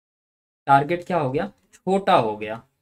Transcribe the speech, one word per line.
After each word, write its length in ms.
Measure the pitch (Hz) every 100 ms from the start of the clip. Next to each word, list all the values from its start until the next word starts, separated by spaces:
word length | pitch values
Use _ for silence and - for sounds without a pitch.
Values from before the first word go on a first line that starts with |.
| _ _ _ _ _ _ -
Target 400 | 139 147 175 -
क्या 120 | 175
हो 120 | 131
गया, 220 | 143 196 _ _
छोटा 400 | _ - 196 196
हो 220 | 170 110 104
गया, 260 | 107 113 _ _